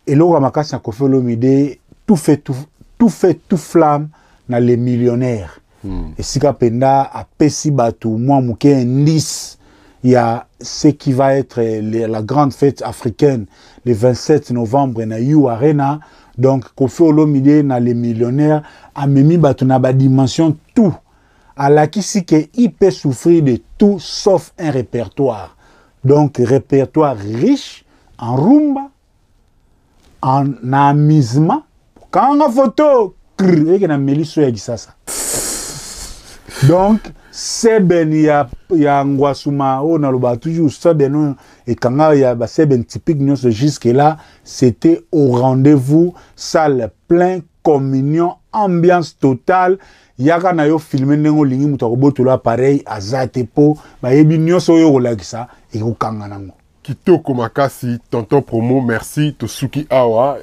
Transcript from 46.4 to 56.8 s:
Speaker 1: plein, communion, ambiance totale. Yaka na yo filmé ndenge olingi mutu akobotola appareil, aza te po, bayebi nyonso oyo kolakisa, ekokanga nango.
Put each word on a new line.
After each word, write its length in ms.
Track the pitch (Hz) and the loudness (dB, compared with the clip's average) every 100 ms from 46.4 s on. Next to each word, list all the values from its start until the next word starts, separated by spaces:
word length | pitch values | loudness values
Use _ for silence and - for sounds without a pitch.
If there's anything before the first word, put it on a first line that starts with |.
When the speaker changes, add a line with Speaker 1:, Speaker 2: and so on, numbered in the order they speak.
| - 170 156 131 110 - - | -4 0 0 0 -4 -8 -2
Speaker 1:
plein, 300 | 170 180 185 156 _ | 0 0 -2 -10 _
communion, 760 | - 143 135 135 139 160 175 - _ | -2 0 0 -2 -2 -2 -2 -6 _
ambiance 640 | 220 202 175 170 180 156 - | -4 -2 0 0 0 -4 -4
totale. 600 | 139 127 - 185 180 190 - _ _ - | -2 -2 -2 0 0 -2 -6 _ _ -4
Yaka 360 | 131 170 185 | 0 0 0
na 100 | 170 147 | 0 0
yo 140 | 160 | -2
filmé 380 | 151 139 135 147 | -2 -4 0 0
ndenge 240 | 151 151 | 2 2
olingi 240 | 143 127 147 | 0 0 -2
mutu 180 | 139 120 | -2 -2
akobotola 520 | 120 143 135 127 131 | 0 0 2 0 0
appareil, 440 | 120 117 131 139 - | 0 0 0 0 -4
aza 420 | 110 98 131 131 | -12 -8 -6 -6
te 160 | 127 | -6
po, 340 | 123 - 147 151 - - | -4 2 2 0 -6 -10
bayebi 360 | 123 135 156 160 | 0 4 4 4
nyonso 340 | 160 175 165 | 2 0 2
oyo 200 | 165 160 | 4 4
kolakisa, 560 | 135 123 113 92 113 123 _ _ | 2 0 -4 -8 -14 -14 _ _
ekokanga 560 | 110 110 113 113 110 104 | -8 -6 -4 -6 -8 -12
nango. 240 | 101 98 - _ _ | -16 -18 -20 _ _